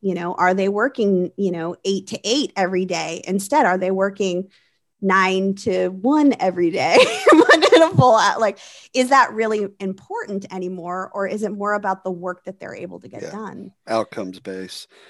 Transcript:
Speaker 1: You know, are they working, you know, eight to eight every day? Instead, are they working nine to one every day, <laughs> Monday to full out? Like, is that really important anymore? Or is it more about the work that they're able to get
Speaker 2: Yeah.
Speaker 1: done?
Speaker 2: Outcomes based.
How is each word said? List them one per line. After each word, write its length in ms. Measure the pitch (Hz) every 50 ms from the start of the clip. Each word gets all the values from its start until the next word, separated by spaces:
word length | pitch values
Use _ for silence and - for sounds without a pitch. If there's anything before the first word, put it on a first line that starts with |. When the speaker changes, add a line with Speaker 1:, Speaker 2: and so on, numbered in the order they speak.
Speaker 1:
You 140 | - 196 175
know, 200 | 175 175 175 185
are 200 | - 180 180 185
they 140 | 196 190 196
working, 640 | 202 208 226 277 262 - 220 202 196 185 180 - -
you 140 | - 202 190
know, 240 | 175 170 160 170 175 - _
eight 220 | 190 196 190 190 -
to 120 | - -
eight 300 | - 196 233 294 262 - -
every 280 | 202 190 180 190 185 190
day? 360 | 180 180 165 160 156 165 - -
Instead, 400 | - 185 202 196 - 285 302 262
are 120 | 190 185 190
they 120 | 185 185
working 580 | 190 190 190 202 196 - 208 190 175 180 190 190 _ _ _ _ _ _ _ _ _ _
nine 520 | - 190 185 190 190 185 190 190 190 196 196
to 320 | 196 - 226 185 185 185 180
one 460 | 185 190 190 254 294 302 294 285 240 -
every 320 | - 190 175 175 175 165
day, 260 | 175 - 131 160 208 254 - - - -
<laughs> 140 | - -
Monday 340 | 605 311 - - - 320 330
to 240 | - - 330 330 320 -
full 180 | - 262 254 226
out? 240 | 220 - 302 - -
Like, 200 | 226 202 196 - - - - - - _ _
is 140 | 254 254 247
that 240 | 277 269 240 -
really 340 | 214 214 226 220 220 214 202 196 196 _
important 680 | 202 196 190 190 - _ 381 466 - - 208 196 196 175
anymore? 580 | 190 185 185 180 190 180 165 175 180 185 185 -
Or 140 | - 202 196
is 160 | 190 - 214
it 80 | 214 202
more 240 | 208 202 202 202 208
about 300 | 208 202 196 190 190 _
the 80 | 190
work 320 | 185 170 175 180 180 180 _
that 160 | 190 190 190
they're 160 | - - -
able 240 | - 170 185 180 -
to 80 | - -
get 140 | - -
Speaker 2:
Yeah. 80 | - -
Speaker 1:
done? 400 | - 208 220 196 - - - 190 _ _ _ -
Speaker 2:
Outcomes 500 | 113 113 107 - - - 101 92 92 92
based. 480 | _ 98 95 92 95 92 - - - _ _ _ _ _